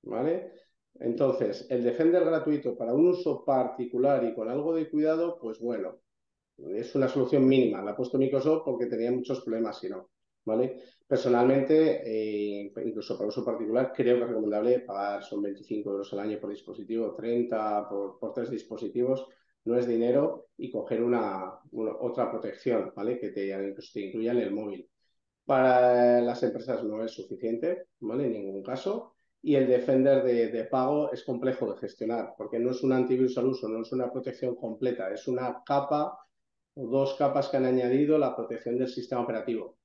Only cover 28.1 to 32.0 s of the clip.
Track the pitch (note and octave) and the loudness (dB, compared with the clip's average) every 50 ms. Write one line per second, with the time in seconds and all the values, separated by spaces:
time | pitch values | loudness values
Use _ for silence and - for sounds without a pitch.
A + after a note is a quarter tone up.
28.1 | A#2 C3 B2+ A#2+ A2 G#2 G2 G2 G2 G2 G2 - B2+ C3 - G3 G#3 A#3 - - | -2 -2 -2 -2 -2 -4 -6 -8 -8 -8 -8 -8 -8 -4 -4 -4 -4 -4 -6 -12
29.1 | _ _ _ _ _ _ - D3+ D3 C3+ C3 A#2+ B2+ B2 - - C3+ C3 C3 C#3 | _ _ _ _ _ _ 0 2 4 4 6 6 4 4 4 4 4 6 6 6
30.1 | C3+ - - B2+ A#2+ A#2 A#2 G#2+ A2+ A2+ A2 - C3+ C3 - C3+ D3 D3 D3+ C3 | 6 6 4 4 4 4 2 2 0 -4 -4 0 0 0 2 2 2 0 0 -2
31.1 | B2 A#2+ - - B2+ A#2+ B2+ C3 C3 - B2 G#2 G2 - - G2+ - _ | -4 -6 -6 -6 -6 -2 0 -2 0 0 -4 -4 -4 -6 -8 -10 -8 _